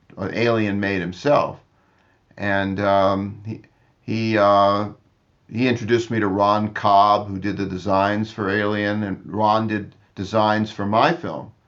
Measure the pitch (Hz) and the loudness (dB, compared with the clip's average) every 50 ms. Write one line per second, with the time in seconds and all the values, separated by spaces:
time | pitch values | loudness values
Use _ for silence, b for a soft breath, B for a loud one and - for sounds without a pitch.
0 | _ _ - 90 95 92 - 104 117 117 113 110 107 101 98 101 98 98 98 90 | _ _ -12 -8 -8 -6 -4 -2 0 0 2 0 0 0 -2 -2 -2 -2 -2 -2
1 | 85 87 90 - - 143 147 117 78 - - - _ _ _ _ _ _ _ _ | -4 -6 -8 -4 0 2 2 2 2 -2 -6 -12 _ _ _ _ _ _ _ _
2 | _ _ _ _ _ _ - - 101 101 98 98 98 98 95 98 101 98 98 98 | _ _ _ _ _ _ -12 -6 -4 -2 0 0 0 -2 -2 -2 2 2 4 4
3 | 95 101 98 98 101 101 101 - 101 110 110 - - _ _ _ _ _ _ _ | 4 2 2 0 -4 -8 -10 -12 -12 -12 -12 -12 -14 _ _ _ _ _ _ _
4 | - 117 110 113 113 110 107 104 101 101 101 101 101 101 101 101 104 104 - _ | -8 -6 -4 -2 -2 0 2 4 4 6 6 6 6 4 4 2 -2 -4 -8 _
5 | _ _ _ _ _ _ _ _ _ - - 113 127 127 117 117 110 104 120 117 | _ _ _ _ _ _ _ _ _ -10 -4 -2 0 0 0 -2 0 0 0 0
6 | 117 - 117 107 104 98 95 101 101 101 104 107 107 104 104 - - 104 101 98 | 0 -2 -2 -2 0 0 0 2 2 2 2 0 0 -4 -6 -2 2 4 6 6
7 | 104 104 104 101 104 101 98 98 98 101 95 98 98 95 92 90 85 101 95 95 | 6 6 4 2 0 -4 -8 -6 -4 -4 -4 -4 -4 -6 -6 -6 -2 0 0 2
8 | 98 101 104 107 107 107 - 113 101 95 101 107 104 104 107 104 104 104 104 107 | 2 2 0 -2 -4 -6 -6 -6 -4 -2 -2 0 0 -2 -2 -2 -2 -2 -2 -2
9 | 104 98 95 - - 71 90 107 107 107 107 110 113 107 107 101 95 - - _ | -4 -4 -6 -8 -10 -8 -2 0 2 2 2 2 0 0 -2 -4 -4 -8 -16 _
10 | _ _ - - 95 92 110 110 107 107 107 107 107 107 - - 101 101 107 113 | _ _ -10 -10 -8 -2 0 2 2 4 2 2 0 -4 -4 -6 -4 0 2 2
11 | 135 160 170 - - 90 76 67 67 - - _ _ | 2 2 0 -2 -6 -8 -8 -10 -12 -14 -20 _ _